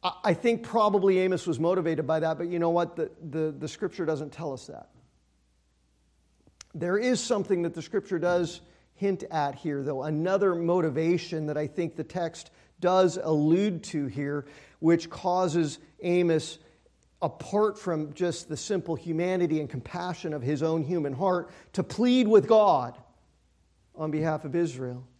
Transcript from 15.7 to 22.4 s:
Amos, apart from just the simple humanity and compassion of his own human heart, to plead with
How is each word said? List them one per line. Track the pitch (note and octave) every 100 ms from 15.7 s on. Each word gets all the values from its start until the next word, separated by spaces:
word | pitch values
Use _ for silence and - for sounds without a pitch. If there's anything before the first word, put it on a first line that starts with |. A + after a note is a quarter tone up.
| - - _
Amos, | F3+ F3 F3 D#3+ - - - _ _ _ _ _
apart | D#3+ - - G#3 G#3+ G#3
from | F#3 D#3+ D3+
just | - F3 E3+ -
the | D#3
simple | - G3 - D#3+
humanity | E3+ D#3+ F3+ F#3 F3 D#3
and | D3
compassion | C3 - F3 F3+ E3+ E3
of | D3+
his | B2 D3
own | D#3+ D#3+
human | D3 F3 C#3+
heart, | C3 F#3+ F3+ - - -
to | -
plead | - - B3 B3+ A3+
with | G#3+